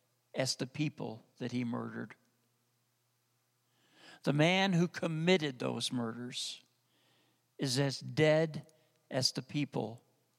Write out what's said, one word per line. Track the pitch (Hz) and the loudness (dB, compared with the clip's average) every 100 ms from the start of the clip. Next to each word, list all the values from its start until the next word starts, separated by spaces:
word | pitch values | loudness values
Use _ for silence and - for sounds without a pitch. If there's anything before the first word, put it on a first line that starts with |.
| _ _ _ | _ _ _
as | - 131 | -4 -2
the | - 127 | -2 -6
people | 143 151 - 113 110 - - | -4 -6 -4 -10 -12 -16 -12
that | 123 | -6
he | 123 | -4
murdered." | 120 120 117 113 113 - _ _ _ _ _ _ _ _ _ _ _ _ _ _ _ _ _ _ - - | -4 -4 -8 -10 -12 -14 _ _ _ _ _ _ _ _ _ _ _ _ _ _ _ _ _ _ -20 -6
The | - | 0
man | 147 160 185 196 | 4 6 6 4
who | 175 175 | 4 2
committed | - 175 160 165 185 151 127 | 0 -4 0 4 4 4 -4
those | 131 120 - | -4 -2 -2
murders | 127 113 117 123 135 - - _ _ _ _ _ _ _ _ _ - | -2 -4 -6 -8 -8 -8 -10 _ _ _ _ _ _ _ _ _ -6
is | 139 123 | -2 0
as | 139 131 | 0 -2
dead | 131 123 156 156 160 147 - _ _ _ - | -4 4 6 6 2 -2 -12 _ _ _ -8
as | 135 - | 0 0
the | - | 0
people | 131 147 143 135 110 117 _ _ _ | -4 -2 -2 -2 -4 -8 _ _ _